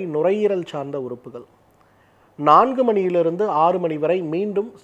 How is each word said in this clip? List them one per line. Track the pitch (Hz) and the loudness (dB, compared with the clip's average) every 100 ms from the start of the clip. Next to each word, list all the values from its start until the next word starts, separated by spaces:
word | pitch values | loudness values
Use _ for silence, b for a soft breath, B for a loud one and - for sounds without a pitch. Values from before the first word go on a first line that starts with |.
| 180 | -4
நுரையீரல் | 151 175 214 208 190 165 | -2 0 0 0 -2 -4
சார்ந்த | 151 139 143 | -8 -8 -8
உறுப்புகள், | 123 120 127 120 - _ _ _ b b b b b b | -8 -10 -14 -18 -20 _ _ _ b b b b b b
நான்கு | 147 160 247 262 | 6 6 6 2
மணியிலிருந்து | 247 208 185 175 165 175 214 | 0 2 2 2 0 0 -2
ஆறு | 151 165 185 | 2 2 2
மணி | 175 151 | -2 -2
வரை | 156 185 | -2 -2
மீண்டும் | 160 165 208 196 226 - | -2 -4 -4 -4 -6 -10